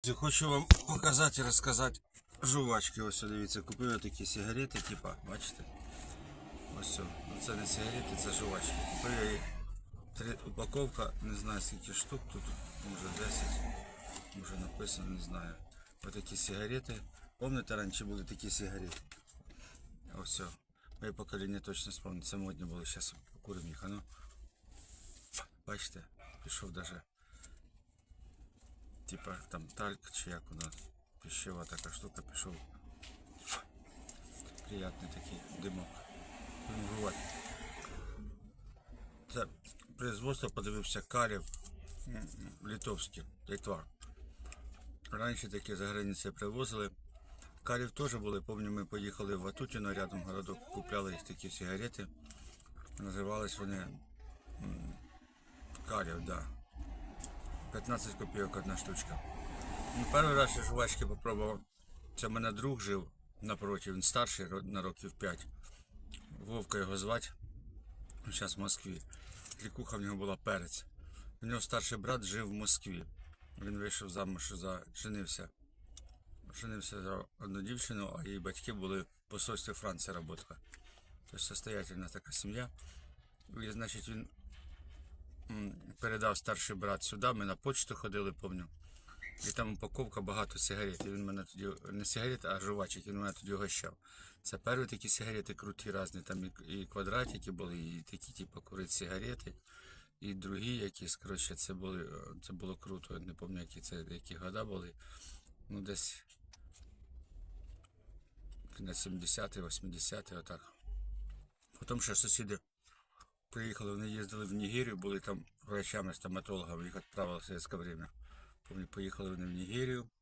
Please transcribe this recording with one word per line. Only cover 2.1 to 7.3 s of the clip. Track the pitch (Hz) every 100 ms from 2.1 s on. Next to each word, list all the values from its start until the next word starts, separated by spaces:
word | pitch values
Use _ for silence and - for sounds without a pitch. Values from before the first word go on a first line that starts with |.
| - - -
жувачки. | 127 143 127 110 - -
Ось, | 107 -
дивіться, | 104 107 101 104
купив | 98 104 123
я | 113
такі | - - 98
сигарети, | 110 104 117 135 113
типа, | - 104 98 92 -
бачите? | 98 - - - - - - - - - - - - - -
Ось, | 107 -
о. | 90 85
Ну, | -